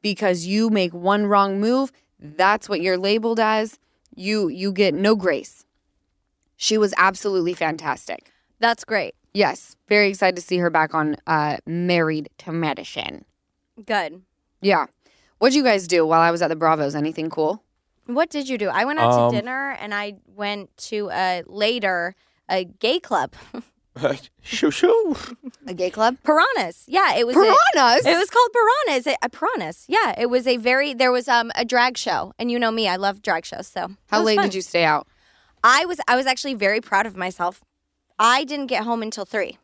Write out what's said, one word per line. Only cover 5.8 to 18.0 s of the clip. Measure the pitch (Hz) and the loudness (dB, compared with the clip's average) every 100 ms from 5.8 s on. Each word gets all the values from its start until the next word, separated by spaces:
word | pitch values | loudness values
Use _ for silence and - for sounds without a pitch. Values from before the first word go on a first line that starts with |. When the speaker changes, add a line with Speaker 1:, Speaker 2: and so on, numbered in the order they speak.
| _ _ _ _ _ _ _ _ | _ _ _ _ _ _ _ _
Speaker 1:
She | - 214 | -2 0
was | 208 - | 0 2
absolutely | 185 190 208 190 170 | 2 2 -2 -2 -2
fantastic. | 180 160 151 151 127 - - _ _ _ _ | -2 -4 -4 -6 -8 -8 -12 _ _ _ _
Speaker 2:
That's | 226 233 | -2 -2
great. | - 220 135 - _ | -4 -4 -4 -10 _
Speaker 1:
Yes, | 202 185 - - - _ | 0 0 0 -10 -14 _
very | 208 202 | 2 2
excited | 196 190 180 | 2 0 0
to | |
see | - 180 | -4 -2
her | 175 | 0
back | 160 156 | 2 0
on, | 160 151 147 - | 0 -2 -4 -2
uh, | 160 151 147 - | -2 0 -4 -6
Married | 170 175 175 160 156 147 _ | -4 0 0 0 -2 -8 _
to | - | -10
Medicine. | 165 160 139 - - - - _ _ _ _ _ _ 208 | -6 -4 -6 -10 -10 -10 -12 _ _ _ _ _ _ -6
Speaker 2:
Good. | 208 165 170 185 _ _ _ | -4 -4 -12 _ _ _ _
Speaker 1:
Yeah. | 196 180 143 _ _ _ _ _ | 0 0 0 _ _ _ _ _
What'd | 233 | 2
you | 269 | 4
guys | 254 202 175 | 2 2 2
do | 175 160 | 2 4
while | 160 | 4
I | 165 | 4
was | 170 | 2
at | 165 | -2
the | 160 | 0
Bravos? | 160 160 143 | 0 2 -2
Anything | 151 151 160 160 | -4 -6 -6 -8
cool? | 160 156 208 _ _ _ _ | -4 -4 -4 _ _ _ _